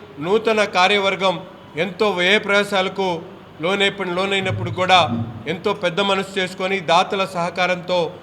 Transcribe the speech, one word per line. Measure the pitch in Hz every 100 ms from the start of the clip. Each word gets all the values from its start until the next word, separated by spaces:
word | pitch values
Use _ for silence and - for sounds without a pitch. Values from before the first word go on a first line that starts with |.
| - -
నూతన | 165 220 220 214
కార్యవర్గం | 202 185 185 202 196 185 190 165 - - - 147
ఎంతో | 190 180 214
వ్యయ | 180 180 208
ప్రయాసాలకు | 202 202 202 196 190 190 185 165 - - - -
లోనైప-, | 170 202 196 196 180
లోనైనప్పుడు | 175 196 196 190 - 175
కూడా | 180 185 185 139 117 110 - 139
ఎంతో | 175 208
పెద్ద | 202 175 165
మనసు | 196 190 190 196
చేసుకొని, | 180 190 185 196
దాతల | 156 170 196 196 190
సహకారంతో | 180 175 180 180 175 170 180 156 -